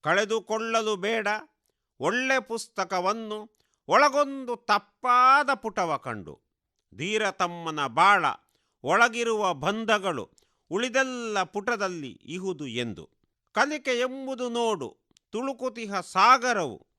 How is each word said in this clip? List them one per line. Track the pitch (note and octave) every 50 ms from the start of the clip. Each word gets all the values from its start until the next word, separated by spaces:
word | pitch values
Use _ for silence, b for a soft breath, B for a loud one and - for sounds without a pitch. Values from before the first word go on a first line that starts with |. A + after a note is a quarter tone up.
ಕಳೆದುಕೊಳ್ಳಲು | _ D3 E3+ G3 A3 G3+ A3 A3+ F3+ - G#3+ A3 A3+ A3+ A3+ A3+ A3 G#3+ G#3+
ಬೇಡ | F#3+ F3 G#3 A3+ A3+ G#3+ G#3 G#3 G#3+ D#4+ _ _ _ _ _ _ _ _ _ _ _
ಒಳ್ಳೆ | B2+ D#3 G#3 B3 B3+ C4 C4+ C4
ಪುಸ್ತಕವನ್ನು | - - A3+ A3+ - - _ - F#3+ E3+ G3 F#3 F3+ F#3 G#3+ A3+ A3+ G#3+ G#3+ G#3+ G#3+ A3+ _ _ _ _ _ _ _ -
ಒಳಗೊಂದು | D#3+ A3 C#4+ D4 C4 C#4+ D4 C4+ C#4 C4+ C4 A#3+ A#3+
ತಪ್ಪಾದ | - _ - G#3+ G#3 - _ _ _ - B3+ B3 B3 B3 B3+ C4+ C#4+ D4 C4 C#4
ಪುಟವ | G#3 - A3 G3 - F#3 E3 D3+
ಕಂಡು. | C3+ - C3 A2+ G#2 F2+ D2+ C#2 _ _ _ _ _ _ _ _ _ _ _ _
ಧೀರ | F#2+ D3 F#3+ G#3+ G#3+ G#3+ G3
ತಮ್ಮನ | F3+ _ F#3 F3 F3 E3+ E3+ E3 D#3 D3+ C#3+
ಬಾಳ | C3 A2+ D3+ E3+ G3 G3+ F#3+ E3 C#3+ - - _ _ _ _ _ _ _ _ -
ಒಳಗಿರುವ | B2+ E3+ G#3 A#3 A#3+ A3 A#3+ A#3 A#3 A3+ G#3+ G#3 F#3 E3+
ಬಂಧಗಳು | C3+ C3+ F3 G#3 A3 A3+ G#3+ A3 G#3 F#3 G3 E3 B2+ F#2+ - _ _ _ _ _ _ _ _
ಉಳಿದೆಲ್ಲ | D3+ G3 A#3+ B3+ A3 C4+ C4+ C4 B3+ B3 A#3 A3+ G#3+ G3 F#3
ಪುಟದಲ್ಲಿ | D#3+ _ G3+ G3 A#3 A#3+ G#3 G#3 F#3+ F3+ E3+ C#3+ B2+ F#2 - _
ಇಹುದು | - D3+ F#3 F#3 F#3+ F3+ C#3+ D3
ಎಂದು. | C3 A2+ A#2+ A#2+ A#2 G2+ E2+ D#2+ - _ _ _ _ _ _ _ _ _
ಕಲಿಕೆ | G#3 B3 C#4+ D4+ D4+ D4 C#4
ಎಂಬುದು | B3+ A#3+ B3 C4 C4 C4+ C4+ C4 C4+ A#3 B3 B3
ನೋಡು | A#3 A#3+ A#3 A3+ G#3+ E3+ C#3 G#2 - _ _ _ _ _ _ _
ತುಳುಕುತಿಹ | - G#3+ B3+ C4+ C4+ A3+ B3 B3+ A3+ A#3 A3+ G3+ G3+ F#3+
ಸಾಗರವು | E3+ - - - - A#3 B3+ C4+ A#3 B3+ A#3 G#3 E3+ C3+ G#2 - _ _ _